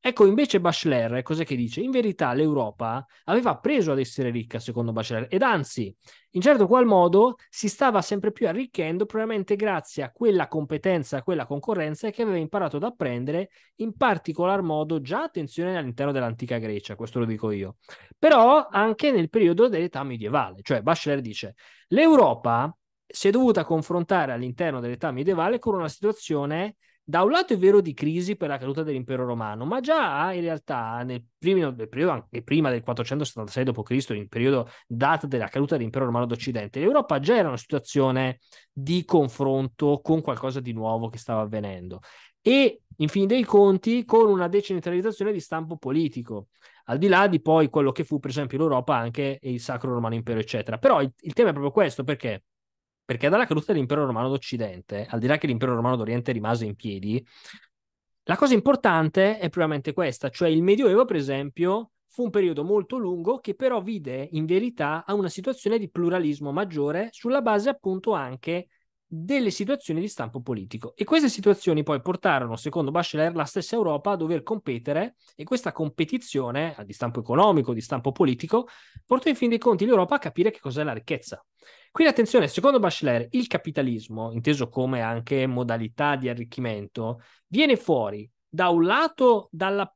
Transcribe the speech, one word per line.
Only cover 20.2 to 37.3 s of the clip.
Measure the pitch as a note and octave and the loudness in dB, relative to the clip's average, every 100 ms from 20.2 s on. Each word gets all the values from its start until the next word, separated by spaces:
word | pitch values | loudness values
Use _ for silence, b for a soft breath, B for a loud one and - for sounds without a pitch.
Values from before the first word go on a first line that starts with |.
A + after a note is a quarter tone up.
| G#2 C#3+ G2+ F#2+ | -2 -2 -2 -8
Cioè | - B2+ | -2 0
Bachelet | A2 E3 D3 C#3 | 2 0 0 -4
dice, | A#2+ G#2 G2+ - b b b | -4 -10 -14 -16 b b b
l'Europa | G#3 E4 D4+ E3+ A#2 A#2+ A#2 C#3+ - _ _ _ | 4 6 8 6 2 0 0 0 -6 _ _ _
si | - G3 | 0 2
è | |
dovuta | A3+ B3+ G3 D3+ | 4 4 2 2
confrontare | D#3+ D#3 F3 E3+ F#3+ C#3 | -2 0 -4 0 0 0
all'interno | A#2+ B2+ B2 E3+ C3 | -4 -6 -4 -4 -4
dell'età | A#2+ B2 E3 | -6 -6 -6
medievale | B2+ D#3 F3+ E3+ A#3+ | -2 -2 0 0 0
con | A#3 | -2
una | F#3+ D#3+ | -2 -4
situazione | - G3+ G#3+ - D3+ C#3+ D#3+ G#3 - _ _ - | -2 -4 -2 -4 -4 -2 -4 -4 -8 _ _ -4
da | E3 | 2
un | G3 | 4
lato | E4 F#4 | 2 0
è | G#3 | 4
vero | F#3 G3+ | 6 6
di | E3+ | 4
crisi | C3 D3 E3 F3+ G#3 | -4 -2 -2 -2 -4
per | D3 | -4
la | C#3 | -4
caduta | B2+ C#3 | -6 -4
dell'impero | D#3 C3+ B2 B2+ B2 | -4 -4 -4 -4 -4
romano, | A#2 G#2+ G#2+ | -4 -6 -6
ma | C3+ B3+ | -4 -4
già | B3+ D#4+ G#3+ C#3+ F3 | 0 0 0 -2 -2
in | F3+ | -2
realtà | E3+ D#3 - C3 A2+ A#2 | -4 -6 -6 -6 -4 -6
nel | B2+ B2 A#2+ _ | -6 -8 -12 _
primi-, | E3+ F#3+ | 0 2
nel | D3+ B2 A2 | 0 -4 -10
periodo | B2 F3 | -2 -2
anche | C3 - A#2 | -2 -8 -14
prima | A#2 D3+ D3 | -2 0 2
del | A#2+ | 0
quattrocentosettantasei | A#2 A#2+ A#2 C#3 D3 - G#2+ - | -4 -6 -4 -4 -6 -8 -8 -4
dopo | C3 A2+ | -2 -4
Cristo, | G#2 B2+ C3 G#2+ | -2 -2 -2 -8
in | G2+ | -6
periodo | A#2 B2+ C3+ A#2 B _ | -2 2 2 -2 B _
data | A#2 C#3 D#3+ D3 | 0 2 2 0
della | C3 G#2 | -4 -2
caduta | C3+ C#3 D#3 | -2 -2 -2
dell'impero | A2+ C3+ C3 | -2 -2 -2
romano | A#2+ A#2+ | -2 -2
d'Occidente, | A#2 C3 A#2 G#2 C3 | -4 -6 -6 -8 -2
l'Europa | F3 C#4+ - C#3+ | 2 2 0 -2
già | C#3+ | 2